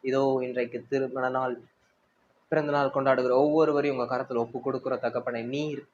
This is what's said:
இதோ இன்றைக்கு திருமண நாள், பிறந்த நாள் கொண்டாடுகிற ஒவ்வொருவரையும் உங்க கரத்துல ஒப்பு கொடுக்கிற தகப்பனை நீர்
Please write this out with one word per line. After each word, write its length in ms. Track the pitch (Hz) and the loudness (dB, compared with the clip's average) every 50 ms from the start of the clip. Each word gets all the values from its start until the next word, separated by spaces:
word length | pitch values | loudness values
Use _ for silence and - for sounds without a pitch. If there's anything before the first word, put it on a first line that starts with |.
இதோ 360 | - 131 127 135 135 135 135 131 | -2 0 0 2 2 2 2 0
இன்றைக்கு 420 | 127 127 123 127 123 120 - 120 - - | -2 -4 -4 -4 -4 -4 -6 -12 -6 -4
திருமண 400 | 139 135 135 127 127 131 127 127 | -2 -2 -2 -2 -2 -2 -2 0
நாள், 320 | 127 131 131 127 123 120 - - _ _ _ _ _ _ _ _ _ _ _ _ _ _ _ _ | 0 0 -2 -2 -4 -6 -10 -20 _ _ _ _ _ _ _ _ _ _ _ _ _ _ _ _
பிறந்த 240 | 160 156 151 147 | 0 0 0 2
நாள் 180 | 143 143 143 135 | 0 2 0 2
கொண்டாடுகிற 400 | 135 143 135 135 135 127 127 127 | 0 2 4 4 4 4 4 4
ஒவ்வொருவரையும் 680 | 123 131 143 151 151 156 156 151 147 143 143 147 135 123 | 4 4 4 4 4 4 4 4 4 2 2 0 0 0
உங்க 180 | 123 120 131 | -2 -2 -2
கரத்துல 200 | 123 131 - 127 | -4 -4 -2 -2
ஒப்பு 240 | 117 117 117 - 123 | -2 -2 -2 -6 -6
கொடுக்கிற 360 | - 135 131 131 - 131 127 | -4 -4 -4 -2 -2 -4 -4
தகப்பனை 460 | 120 - 117 117 123 120 127 120 117 | -2 -2 -2 -2 -2 -4 -4 -6 -4
நீர் 440 | 113 120 135 147 156 151 143 139 135 _ | -6 -4 -4 -4 -4 -4 -6 -8 -10 _